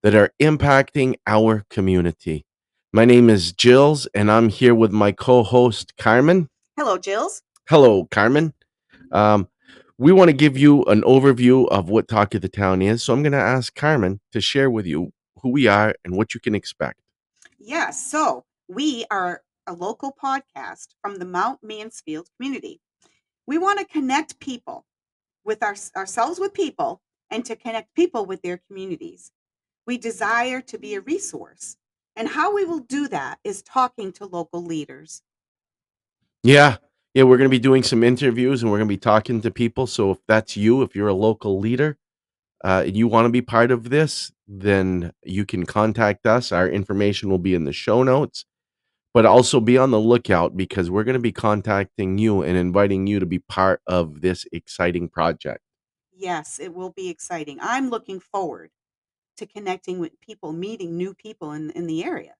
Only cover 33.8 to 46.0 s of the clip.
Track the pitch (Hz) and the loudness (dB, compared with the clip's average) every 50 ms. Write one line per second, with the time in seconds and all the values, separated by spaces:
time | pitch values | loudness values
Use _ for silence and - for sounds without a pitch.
33.8 | 254 247 _ - 208 190 185 _ 202 196 180 175 165 _ - 175 175 170 165 156 | -2 -2 _ -10 -12 -12 -12 _ -18 -12 -10 -10 -10 _ -10 -12 -10 -8 -8 -10
34.8 | 147 139 135 135 156 160 - - _ _ _ _ _ _ _ _ _ _ _ _ | -10 _ -16 -20 -20 _ -20 -20 _ _ _ _ _ _ _ _ _ _ _ _
35.8 | _ _ _ _ _ _ _ _ _ _ _ _ - 120 139 143 143 147 123 - | _ _ _ _ _ _ _ _ _ _ _ _ 4 6 8 8 8 6 4 0
36.8 | _ _ _ _ _ _ _ 131 131 127 127 123 139 135 131 123 113 135 131 131 | _ _ _ _ _ _ _ 6 8 8 8 6 6 4 2 2 4 4 4 4
37.8 | 123 - - 113 113 120 123 123 147 135 113 117 123 131 139 127 120 113 104 104 | 2 2 0 2 4 4 2 2 0 -2 0 0 -2 -2 -2 -2 -2 -2 0 0
38.8 | 110 107 101 98 - 117 104 110 107 - 123 110 104 113 - - 120 117 - - | 0 -2 -4 -2 0 2 2 2 2 0 -6 -4 -4 -4 -4 -2 -4 -4 -2 -4
39.8 | 131 123 - - 110 98 92 - _ - 110 110 110 - - 104 101 110 117 131 | -6 -6 -4 -2 -2 -2 -2 -4 _ 0 0 0 0 -4 -8 -2 2 2 2 2
40.8 | 131 123 _ 98 104 104 98 92 107 110 110 - - 107 98 95 98 113 120 127 | 0 -4 _ -4 -2 -2 -2 0 0 -2 -2 -2 -4 -4 -4 -4 -2 -4 -2 -2
41.8 | 147 156 143 _ _ _ _ _ _ _ _ _ _ _ _ _ - 92 92 92 | -2 -4 -4 _ _ _ _ _ _ _ _ _ _ _ _ _ -4 -2 -2 0
42.8 | 85 78 95 104 117 117 104 113 113 120 117 127 123 - - 113 117 120 127 120 | -2 -2 -2 -2 0 2 2 2 2 2 0 -2 -4 -2 0 0 2 2 0 -4
43.8 | 113 120 127 151 156 143 - - - - _ _ _ _ 101 98 95 104 101 98 | -4 -4 -2 -2 -2 -2 -4 -10 -14 -14 _ _ _ _ -18 -6 -2 0 2 2
44.8 | 95 92 92 90 85 85 - _ _ - 92 98 101 - - 95 87 - - 107 | 2 0 -2 -4 -6 -8 -12 _ _ -8 -6 -6 -6 -6 -6 -8 -8 -4 -2 -2
45.8 | 107 110 104 117 | -2 0 0 0